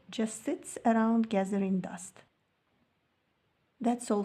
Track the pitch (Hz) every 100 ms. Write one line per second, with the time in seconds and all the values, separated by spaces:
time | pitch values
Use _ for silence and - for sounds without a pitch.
0 | - - 220 - - 349 - - 240 226
1 | 220 226 220 196 190 202 196 190 175 180
2 | - - - _ _ _ _ _ _ _
3 | _ _ _ _ _ _ _ - 240 240
4 | - 208